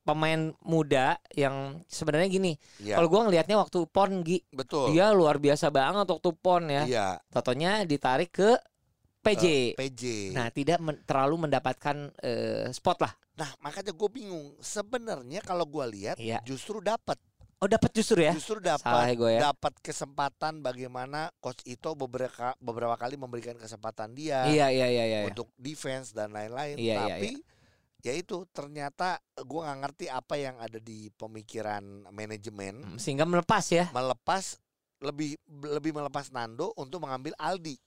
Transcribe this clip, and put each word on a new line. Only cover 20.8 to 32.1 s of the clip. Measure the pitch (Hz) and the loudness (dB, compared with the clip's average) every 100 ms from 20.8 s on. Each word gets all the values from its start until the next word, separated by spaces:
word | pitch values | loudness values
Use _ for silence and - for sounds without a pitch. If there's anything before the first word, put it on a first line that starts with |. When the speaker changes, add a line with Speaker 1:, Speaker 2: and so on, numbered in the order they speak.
| 127 127 127 147 165 _ | -8 -8 -8 -6 -8 _
Speaker 2:
Coach | 131 127 | -12 -10
Ito | - 123 165 | -12 -8 -8
beberapa, | 156 131 123 127 - 123 131 | -6 -6 -4 -6 -4 -6 -6
beberapa | 123 117 117 | -6 -4 -2
kali | 117 120 139 | -2 -4 -8
memberikan | 131 120 113 120 | -10 -10 -10 -12
kesempatan | 110 110 110 113 110 | -14 -10 -10 -8 -10
dia | 127 156 135 | -8 -4 0
Speaker 1:
Iya, | 131 151 139 | 4 4 4
iya, | 131 127 | 4 2
iya, | 123 | 2
iya, | 113 110 | 2 0
iya. | 101 | -2
Speaker 2:
untuk | 98 117 | -6 -12
defense | _ 127 151 151 131 127 | _ -14 -10 -8 -8 -8
dan | 107 107 | -8 -8
lain-lain. | 104 107 123 147 143 | -8 -10 -8 -8 -4
Speaker 1:
Iya, | 117 | 0
iya, | 107 | 0
Speaker 2:
Tapi | 95 87 202 | -2 -2 -6
Speaker 1:
iya. | 277 - _ _ _ _ _ | -6 -16 _ _ _ _ _
Speaker 2:
ya | - | -6
itu, | 143 185 185 185 | -6 -6 -10 -10
ternyata | - 143 147 143 - 180 175 _ | -12 -12 -8 -10 -4 -4 -4 _
gue | - 131 143 | -18 -8 -8
nggak | 160 139 | -6 -6
ngerti | 139 - 170 | -8 -8 -8
apa | 131 - 151 | -8 -6 -6
yang | 139 127 | -6 -8
ada | 113 113 | -12 -12
di | 110 107 107 | -14 -16 -16
pemikiran | _ 110 110 107 113 107 104 98 101 | _ -14 -14 -12 -8 -4 -6 -8 -18
manajemen. | 98 | -18